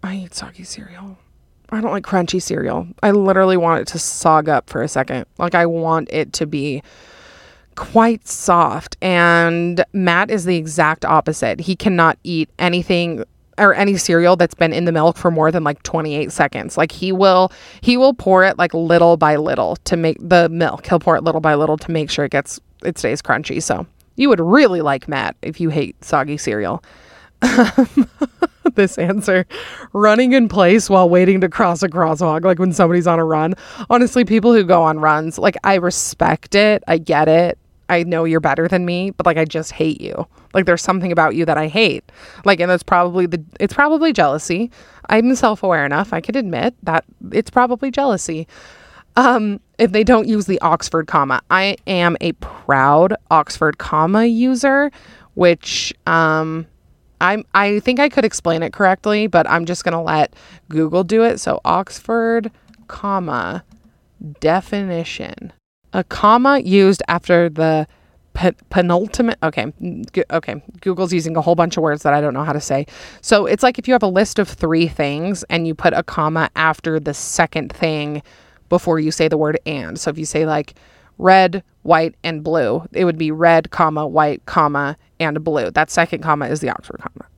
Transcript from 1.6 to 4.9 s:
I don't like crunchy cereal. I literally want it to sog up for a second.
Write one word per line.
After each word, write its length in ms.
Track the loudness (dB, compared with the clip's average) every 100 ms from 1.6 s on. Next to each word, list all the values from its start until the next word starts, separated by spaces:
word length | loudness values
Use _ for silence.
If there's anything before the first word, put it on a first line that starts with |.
| _
I 120 | -6
don't 100 | -4
like 140 | -6 -2
crunchy 360 | -2 0 -4
cereal. 460 | -4 -6 -4 -6 -8 -2
I 80 | 2
literally 460 | 2 2 2 2 2
want 240 | 2 -2
it 60 | -4
to 80 | -8
sog 500 | -8 -2 2 2 2
up 220 | -2 -2
for 120 | -6
a 60 |
second. 380 | -4